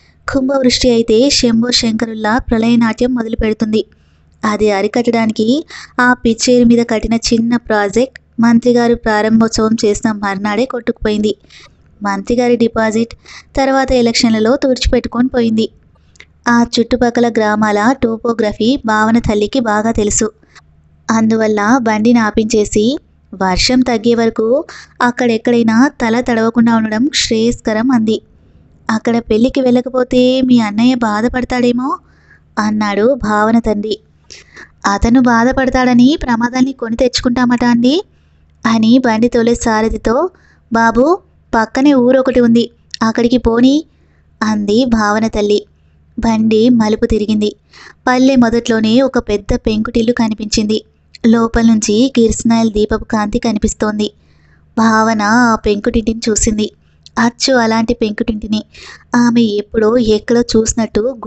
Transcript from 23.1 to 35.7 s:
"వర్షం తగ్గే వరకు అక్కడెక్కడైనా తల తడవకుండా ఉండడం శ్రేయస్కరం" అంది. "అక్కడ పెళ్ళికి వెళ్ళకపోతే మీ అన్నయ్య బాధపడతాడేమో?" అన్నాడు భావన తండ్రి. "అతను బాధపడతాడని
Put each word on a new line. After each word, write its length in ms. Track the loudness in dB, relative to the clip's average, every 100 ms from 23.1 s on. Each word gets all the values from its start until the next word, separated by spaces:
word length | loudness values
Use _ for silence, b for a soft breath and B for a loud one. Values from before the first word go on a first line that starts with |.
| _ _
"వర్షం 460 | -4 -2 0 0 0
తగ్గే 360 | 0 0 0 0
వరకు 500 | 0 -2 -2 -2 -4 B B -4
అక్కడెక్కడైనా 840 | -4 0 -2 0 0 0 2 2 0
తల 320 | 0 -2 -2
తడవకుండా 560 | -2 -2 0 0 2 2
ఉండడం 340 | 0 -2 -2
శ్రేయస్కరం" 800 | -2 -2 0 0 -2 -4 -2 0
అంది. 300 | 0 0 -4 -6 _ _ _ _ _ -6
"అక్కడ 280 | -4 -2 -2
పెళ్ళికి 440 | 0 0 0 0
వెళ్ళకపోతే 800 | 2 0 0 -4 0 2 2 2
మీ 180 | 2 2
అన్నయ్య 360 | 2 0 0 2
బాధపడతాడేమో?" 1040 | -2 -2 -2 -4 -4 -2 0 0 -4 -8 b b b b b -6
అన్నాడు 540 | -4 -2 -2 0 0
భావన 460 | 0 0 0 2 2
తండ్రి. 400 | 0 -2 -4 -8 _ _ _ B B B B _ -4
"అతను 360 | 0 2 4
బాధపడతాడని 960 | 4 2 2 0 0